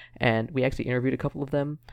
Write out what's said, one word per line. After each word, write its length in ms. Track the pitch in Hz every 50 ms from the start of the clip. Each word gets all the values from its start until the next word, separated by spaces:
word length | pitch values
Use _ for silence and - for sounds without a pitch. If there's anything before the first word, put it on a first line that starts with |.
| - - -
and 320 | - - 123 113 113 113 -
we 120 | 165 131 127
actually 220 | 131 - - -
interviewed 280 | 117 123 123 123 131 131
a 40 |
couple 260 | 127 - 139 - 151 143
of 80 | 135
them. 260 | - 143 139 147 151 - - -